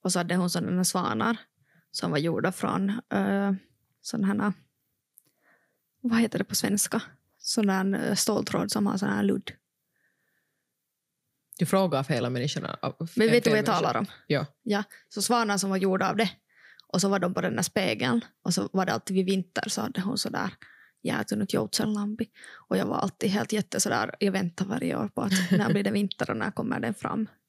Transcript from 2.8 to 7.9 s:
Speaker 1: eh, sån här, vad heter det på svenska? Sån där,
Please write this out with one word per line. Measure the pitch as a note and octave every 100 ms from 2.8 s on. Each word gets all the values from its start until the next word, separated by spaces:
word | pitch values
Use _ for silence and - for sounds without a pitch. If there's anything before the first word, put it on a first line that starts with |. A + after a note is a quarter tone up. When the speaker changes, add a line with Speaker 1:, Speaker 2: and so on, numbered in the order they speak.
| G3 A3 -
Speaker 1:
eh, | G3 G3 G3 G3+ F#3+ _ _ _ _
sån | - A#3
här, | G3 G#3 G3+ - _ _ _ _ _ _ _ _ _ _ _ _ _ _
vad | B3 A3+
heter | A#3 -
det | G3+
på | -
svenska? | G#3 G#3 - A3+ - - _ _
Sån | - - G3+
där, | F#3+ F#3+